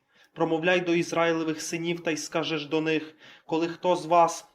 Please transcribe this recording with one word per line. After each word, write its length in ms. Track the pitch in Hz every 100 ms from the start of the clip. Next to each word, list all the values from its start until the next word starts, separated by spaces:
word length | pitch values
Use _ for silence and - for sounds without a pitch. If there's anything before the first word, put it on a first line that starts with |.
| _ _ _
Промовляй 480 | - 160 160 170 180
до 140 | 175
Ізраїлевих 680 | 170 160 165 165 165 160 151
синів, 380 | - 170 170 170
та 100 | 170
й 60 | 151
скажеш 500 | - 170 147 160 147
до 140 | 156
них: 340 | 160 156 156 - - - -
коли 220 | 160 170
хто 280 | 170 180 170
з 100 | 156
вас 420 | 175 165 - -